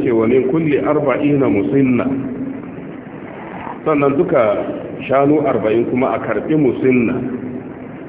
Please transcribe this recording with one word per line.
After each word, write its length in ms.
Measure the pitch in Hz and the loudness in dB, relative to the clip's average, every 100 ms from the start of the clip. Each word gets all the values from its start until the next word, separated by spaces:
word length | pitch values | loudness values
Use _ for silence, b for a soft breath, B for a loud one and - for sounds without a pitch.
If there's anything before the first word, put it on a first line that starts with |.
ce, 80 | 139 | 2
"Wa 160 | 113 113 | 2 4
min 200 | 131 - | 4 2
kulli 280 | 160 156 135 | 2 2 2
arba'ina 680 | 147 147 139 123 147 139 127 | 2 2 2 2 2 2 2
musinna." 600 | 101 98 139 131 120 - - - - - - - - - - - - - - - - - - 156 | 2 2 2 4 2 0 -4 -6 -8 -8 -10 -12 -12 -14 -14 -14 -14 -14 -14 -14 -12 -12 -6 -2
Sannan 320 | 147 139 131 | 2 2 2
duka 260 | 170 147 107 - - - - - - | 2 4 4 2 -4 -8 -10 -10 0
shanu 380 | 135 143 151 143 | 2 4 4 2
arba'in 380 | 117 110 117 117 | 0 2 2 0
kuma 280 | 127 123 110 | 0 0 -2
a 40 | |
karɓi 360 | - 107 - 156 | -2 -4 0 2
musinna. 600 | 131 - 131 123 113 - - - - - - - - - | 2 2 2 4 2 -2 -4 -6 -8 -10 -12 -14 -16 -16